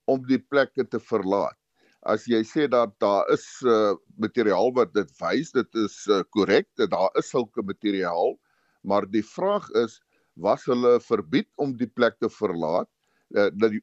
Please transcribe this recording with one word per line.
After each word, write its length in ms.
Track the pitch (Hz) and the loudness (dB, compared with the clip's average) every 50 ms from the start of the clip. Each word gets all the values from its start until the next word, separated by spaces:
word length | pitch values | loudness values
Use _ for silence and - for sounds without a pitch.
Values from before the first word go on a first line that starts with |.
| _ | _
om 220 | - 135 135 127 | -2 -2 -2 0
die 120 | 127 131 123 | 0 -2 -2
plekke 500 | - _ 139 139 135 - _ - 123 - | -2 _ 0 0 0 0 _ -4 -6 -4
te 120 | - 113 | -6 -8
verlaat. 560 | - - 120 107 95 92 98 101 85 64 - _ _ _ _ _ _ _ _ _ - | -6 -4 -4 -2 0 0 0 0 0 -2 -6 _ _ _ _ _ _ _ _ _ -4
As 240 | - 107 107 - | -4 -4 -2 -2
jy 160 | - 117 110 110 | 0 0 0 0
sê 240 | 110 - 160 147 135 | 0 -2 -2 0 2
dat 240 | 120 123 117 107 98 _ | 2 2 0 0 -2 _
daar 300 | - 101 101 98 - - - | 0 2 2 2 2 0 0
is, 300 | - - - - - 127 | -2 -2 -8 -16 -4 0
eh, 300 | 123 113 110 107 104 98 - - _ _ | 2 2 4 2 2 0 -2 -6 _ _
materiaal 560 | - 110 107 - 123 113 104 95 90 101 127 127 | -6 -6 -4 -2 0 2 2 2 2 2 2 2
wat 200 | 127 117 92 - | 0 0 0 0
dit 160 | 104 98 - _ - | -2 -4 -4 _ -8
wys, 320 | - 85 95 123 160 - - | -4 -2 -2 -2 -4 -2 -2
dit 220 | 131 107 - - | -2 -2 -2 -4
is, 320 | 113 110 101 - - - 98 | -4 -4 -4 -6 -8 -2 0
eh, 140 | 104 95 87 - | 2 2 0 0
korrek, 380 | - 107 98 90 98 135 - - _ | 0 0 2 4 4 2 2 0 _
dat 140 | - 117 95 | -4 -2 -2
daar 200 | 92 87 92 - - | 0 0 0 0 0
is 140 | 151 160 - | -2 -4 -2
sulke 340 | - 139 120 107 _ 117 107 | -4 -4 -4 -4 _ -8 -8
materiaal, 760 | 95 98 - - 104 101 95 92 87 85 85 95 - - - _ _ _ _ _ _ _ _ - | -8 -10 -4 -4 -2 -2 -2 -2 -2 -2 0 0 -2 -2 -4 _ _ _ _ _ _ _ _ -6
maar 240 | 95 98 101 98 98 | -2 -2 -2 -2 0
die 120 | 98 110 104 | -2 -2 -4
vraag 480 | - - - 175 190 208 202 - - | -4 -6 -6 -4 -2 -2 -4 -4 -2
is, 300 | - 107 120 110 - - _ _ _ _ _ _ _ | -2 -2 -2 -2 -4 -12 _ _ _ _ _ _ _
was 280 | - 82 98 117 147 - | -4 -2 0 0 0 0
hulle 360 | - 127 123 123 123 120 117 | -2 -2 2 4 4 4 2
verbied 480 | - - 120 101 95 78 80 135 214 - _ | 2 -2 -4 -4 -2 -2 -2 -2 -2 -4 _
om 200 | - 139 139 131 | -6 -4 -4 -4
die 100 | 113 127 | -4 -6
plek 320 | 113 - - 120 113 107 _ | -6 -2 0 0 0 0 _
te 100 | - 107 | -4 -6
verlaat? 600 | - - 107 98 90 85 82 78 82 104 240 - _ _ _ _ _ _ _ _ - | -4 -4 -4 -4 -2 -4 -4 -2 -2 -2 -4 -4 _ _ _ _ _ _ _ _ 0
Eh, 140 | 101 101 98 85 | 0 2 2 2
dat 160 | 98 110 113 | 0 0 0
die 120 | 104 110 | 0 -2